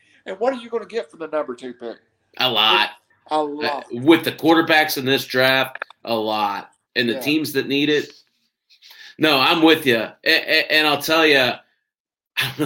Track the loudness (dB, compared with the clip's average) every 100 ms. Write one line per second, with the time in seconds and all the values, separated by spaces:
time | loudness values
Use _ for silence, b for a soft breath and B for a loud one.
0 | b b -16 -4 -4 -4 -8 -10 -8 -8
1 | -10 -12 -8 -6 -6 -10 -14 -14 -14 -16
2 | _ _ _ -4 -2 2 2 2 0 -4
3 | _ _ _ -4 -4 -4 -6 -6 -8 0
4 | 4 4 2 -2 2 2 4 2 2 -2
5 | -2 -2 -2 0 2 2 -2 -6 -16 _
6 | -6 -4 -2 -2 -2 -4 -10 _ _ -4
7 | -2 -2 -2 -2 -2 -4 -2 -2 0 0
8 | -4 -12 _ _ _ _ _ B B B
9 | B -2 0 2 2 4 4 4 2 0
10 | -2 -6 0 0 0 -2 0 0 2 0
11 | 0 2 4 4 2 -2 _ _ _ _
12 | _ _ _ -8 -6 -4